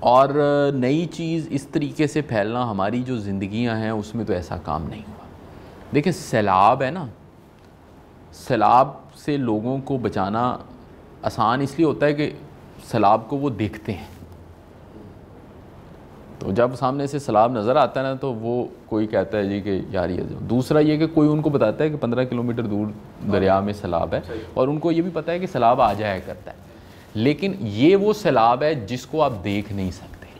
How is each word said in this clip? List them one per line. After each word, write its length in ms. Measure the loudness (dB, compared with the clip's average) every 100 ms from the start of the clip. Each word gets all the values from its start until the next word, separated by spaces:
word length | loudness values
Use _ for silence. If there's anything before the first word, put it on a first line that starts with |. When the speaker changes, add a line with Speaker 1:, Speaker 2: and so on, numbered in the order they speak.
Speaker 1:
और 300 | 6 6 6 4 2 4 2 2
नई 300 | 2 2 -2
चीज़ 440 | -4 -4 -4 -2
इस 220 | -6 -4
तरीके 360 | -4 -4 -2 0
से 140 | 0
फैलना, 420 | -2 0 0 -2
हमारी 380 | -4 -2 0 -2
जो 140 | -4 -6
ज़िंदगियां 600 | -4 -4 -4 -2 -2 -2
हैं 140 | -2
उसमें 340 | -4 -6 -6 -2
तो 80 |
ऐसा 240 | -2 -4 -10
काम 300 | -6 -6 -6
नहीं 140 | -10
हुआ। 220 | -14 -18 -18 -20 -20 -20 -20 -20 -2
देखिए, 200 | 0 0
सैलाब 720 | -2 -2 0 4 6 6 4
है 80 | 0
ना, 180 | -4 -10 -12 -20 -20 -20 -20 -20 -20 -20 -20 -20 -20 -20
सैलाब 680 | -20 -2 2 6 6 6 0 -20 -12 -4
से 120 | -2
लोगों 420 | 0 0 0 -4
को 180 | -4 -2
बचाना 680 | -2 -2 0 0 0 -2 -10 -20 -20 -20 -20 -8 -6
आसान 360 | 0 0 2
इसलिए 240 | -2 2 0
होता 200 | 4 0
है 80 |
कि 200 | 2 -2 -4 -18 -20 -20 -20 -4
सैलाब 360 | 2 6 4 2
को 80 | -4
वो 120 | -2
देखते 420 | -2 -4 -4 -8
हैं, 180 | -8 -8 -18 -20 -20 -20 -20 -20 -20 -20 -20 -20 -20 -20 -20 -20 -20 -20 -20 -20 -20 -20 -20 -20 -10
तो 100 | -4
जब 240 | 2 2 2
सामने 320 | -2 -2 -2
से 120 | -4
सैलाब 380 | 0 4 4 2
नज़र 200 | 2 4
आता 240 | 4 2
है 60 | -4
ना, 80 | -4
तो 160 | -4
वो 380 | -4 -4 -2 -4 -8 -4
कोई 180 | -2 0
कहता 300 | 0 0 0
है 120 | 0
जी 100 | -2
कि 260 | -2 -4 -2
यार 180 | -2 -2
ये 80 | -2
जो, 180 | -6 -8
दूसरा 440 | -2 -2 2 4
ये 180 | 4 2
कि 100 | 2
कोई 200 | 4 4
उनको 220 | 4 2
बताता 340 | 2 2 2
है 60 | -2
कि 80 | 0
पन्द्रह 280 | -2 0 -2
किलोमीटर 360 | -2 -2 -2
दूर 320 | -2 -2 -4 -6 -16 -10 -2
दरिया 360 | 2 4 4
में 120 | 2
सैलाब 400 | -4 -2 -2 0
है 80 | -4
Speaker 2:
सही। 200 | -6 -12 -8 -2
Speaker 1:
और 120 | 0
उनको 220 | 0 0
ये 100 | 0
भी 80 | -2
पता 220 | -4 -4
है 80 | -6
कि 80 | -4
सैलाब 340 | 2 4 4
आ 120 | 2
जाया 260 | 2 -2 -4
करता 320 | -6 -14 -14
है, 60 | -18 -20 -20 -20 -20 -12 -2
लेकिन 420 | 0 0 -4 -4
ये 340 | -6 2 6 6
वो 180 | 4
सैलाब 500 | 0 2 4 4 4
है 220 | 0 -2 -4
जिसको 340 | -8 -6 0
आप 120 | 0
देख 400 | 0 -4 -4 -4
नहीं 200 | -4 -6
सकते 360 | -6 -16 -18 -20 -20